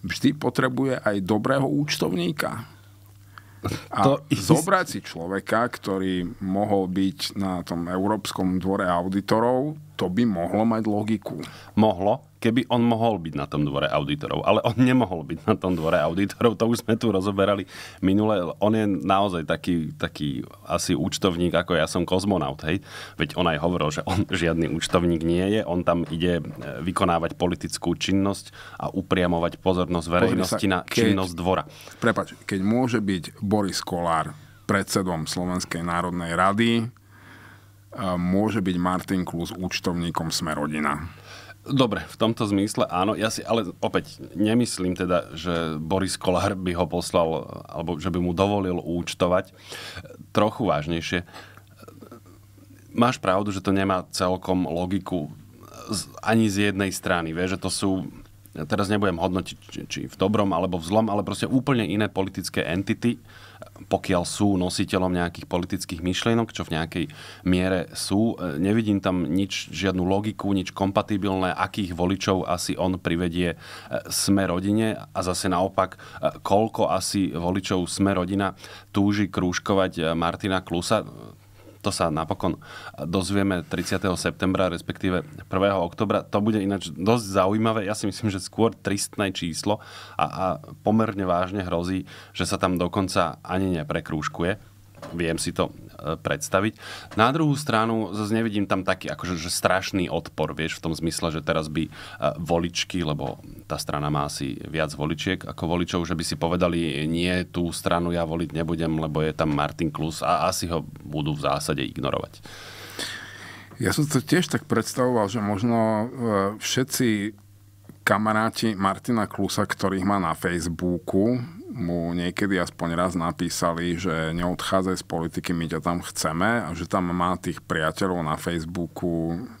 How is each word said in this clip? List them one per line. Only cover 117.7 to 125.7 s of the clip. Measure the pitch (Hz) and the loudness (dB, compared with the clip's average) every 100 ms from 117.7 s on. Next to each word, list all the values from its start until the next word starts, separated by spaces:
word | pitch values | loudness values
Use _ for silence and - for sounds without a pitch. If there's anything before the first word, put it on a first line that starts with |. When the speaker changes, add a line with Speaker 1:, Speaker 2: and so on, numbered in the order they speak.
| - - - | -20 -20 -6
Speaker 1:
kamaráti | - 101 107 107 110 - 113 95 | 2 4 4 4 2 0 -2 2
Martina | 98 95 - 117 | 0 0 0 0
Klusa, | 101 - 95 - | 0 -2 -2 0
ktorých | 98 - 98 95 | 0 0 0 2
má | 101 101 | 2 2
na | 85 80 | 2 0
Facebooku, | 92 87 85 80 90 87 - 95 107 123 120 175 359 | 0 0 -2 -2 -2 -2 0 2 4 0 -4 -12 -12
mu | 185 87 87 85 | -6 -2 -2 -2
niekedy | 87 87 90 101 95 | -2 -2 0 0 2
aspoň | 85 - 87 85 | 0 -4 -2 0
raz | 90 | 0
napísali, | 87 82 80 85 - 87 82 87 | 0 -2 -2 -4 0 0 0 -2
že | 85 90 80 80 | -2 -2 0 -2
„Neodchádzaj | 85 87 87 - 95 92 90 | 0 -2 -2 0 0 2 -2
z | - | -4
politiky, | 82 82 87 82 | -4 -4 -4 -2
my | 85 82 | -2 -2